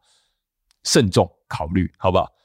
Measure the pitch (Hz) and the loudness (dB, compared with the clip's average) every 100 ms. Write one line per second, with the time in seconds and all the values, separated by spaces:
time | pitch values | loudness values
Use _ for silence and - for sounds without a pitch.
0 | _ _ _ _ _ _ _ _ - 160 | _ _ _ _ _ _ _ _ -2 2
1 | 104 113 92 _ - - 78 92 87 - | 2 2 0 _ -14 -10 -4 -4 -4 -4
2 | 95 92 82 _ | 0 0 -2 _